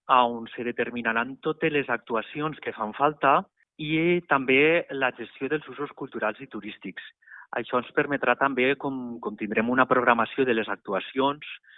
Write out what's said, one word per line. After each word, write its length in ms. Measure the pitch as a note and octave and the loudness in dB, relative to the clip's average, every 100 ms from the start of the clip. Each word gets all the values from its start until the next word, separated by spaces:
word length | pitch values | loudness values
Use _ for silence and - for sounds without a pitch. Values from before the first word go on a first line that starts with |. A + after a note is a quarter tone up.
| - | 2
on 380 | C3 A#2+ A#2+ A2+ | 4 4 0 -8
se 160 | - A#2+ | -8 -6
determinaran 720 | A#2+ A#2 A#2+ A#2 A2+ B2 C3+ | -4 -4 -2 -2 -2 -4 -4
totes 320 | D#3+ D#3 D#3+ | -6 -2 0
les 160 | D3 B2+ | 0 -2
actuacions 720 | A#2 - A2+ - D3 D#3 C3+ | -4 -2 -4 -4 -6 -6 -6
que 160 | - | -8
fan 160 | A2+ G#2+ G#2+ | -6 -6 0
falta 460 | C#3+ D3+ C#3 D#3 G3 _ _ - | 0 4 4 4 0 _ _ -10
i 400 | D3+ D#3+ E3+ F3 - | -2 0 2 2 2
també 560 | C#3 B2+ C3 D#3 E3+ - | 0 4 4 4 2 -2
la 220 | C#3 C3 | -2 -2
gestió 320 | - A2 - C3+ | -4 -12 -8 -4
dels 240 | D#3 D3 | -4 -6
usos 240 | B2+ C#3+ | -10 -10
culturals 480 | - B2 A#2 A2 G#2+ | -10 -12 -4 -4 -4
i 80 | C3+ | -10
turístics. 560 | A2 G#2 - F#2+ - - _ _ - - | -12 -12 -12 -12 -12 -16 _ _ -20 -8
Això 240 | B2 A#2 B2 | -8 -2 -2
ens 160 | A#2+ | 0
permetrà 400 | - D3 C#3 B2 | -2 0 0 0
també, 380 | A#2+ C#3 B2+ B2+ | 2 2 2 2
com, 460 | C#3 C#3+ C3 B2 A#2 | 2 -2 -4 -8 -8
com 160 | A2+ G#2 | -8 -6
tindrem 320 | G#2 A2 A2+ | -2 0 2
una 160 | B2+ B2+ | 4 4
programació 560 | B2+ A#2+ A#2 A2 - | 4 4 4 2 0
de 160 | C3 A2+ | 2 2
les 80 | G#2+ | 0
actuacions, 800 | G2 - F#2+ - C3 C#3 D3 - - _ | -6 -4 -4 -2 -2 0 -2 -10 -16 _